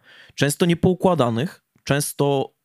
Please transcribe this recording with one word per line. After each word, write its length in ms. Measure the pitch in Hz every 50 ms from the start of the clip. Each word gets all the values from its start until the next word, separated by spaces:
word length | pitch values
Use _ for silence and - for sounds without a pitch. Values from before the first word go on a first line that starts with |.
| _ - - - - - -
często 320 | - 139 143 139 - 185
niepoukładanych, 960 | 170 170 - - 180 180 - - 190 180 156 123 120 113 113 139 190 - - _ _ _ _ -
często 680 | - 139 143 147 - - - 143 143 139 135 - - _ _